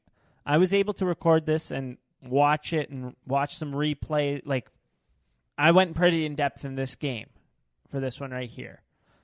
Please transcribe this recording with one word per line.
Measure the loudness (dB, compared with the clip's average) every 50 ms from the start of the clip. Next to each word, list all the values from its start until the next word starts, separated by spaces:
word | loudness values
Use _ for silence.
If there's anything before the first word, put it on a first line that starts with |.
| _ _ _ _ _ _ _ _ 0
I | 2 4
was | 4 4 4 4
able | 2 2 0 -2
to | -2 -2
record | -2 -2 2 4 4 4 4 4
this | 0 -2 -2 -2 -6
and | -6 -6 -6 -8 -10 -14 _ _ _ _
watch | -6 0 2 4 4 4 2 0 -2 -2 -2
it | -2 -2 -4
and | -8 -10 -10 -10 -12 _ _
watch | -2 -2 -2 -2 -2 -6
some | -8 -8 -6
replay. | -4 -2 -2 -2 -4 -4 -6 -2 0 0 0 0 -2 -4 -4
Like, | -4 -4 -4 -4 _ _ _ _ _ _ _ _ _ _ _ _ _ _ _ _ _ _
I | 2 4 6
went | 6 6 4 2 2
pretty | 2 2 2 2 2 0
in | -2 -2
depth | -2 -2 -2 -2 -6 -10
in | -8 -6
this | -6 -6 -6 -6
game | -6 -6 -6 -6 -8 -10 -16 _ _ _ _ _ _ _ _ _ _ _ _
for | -6 -6
this | -6 -6 -6 -8
one | -10 -8
right | -8 -8 -8 -8
here. | -10 -14 -14 -14 -16 -20 _ _ _ _ _ _ _ _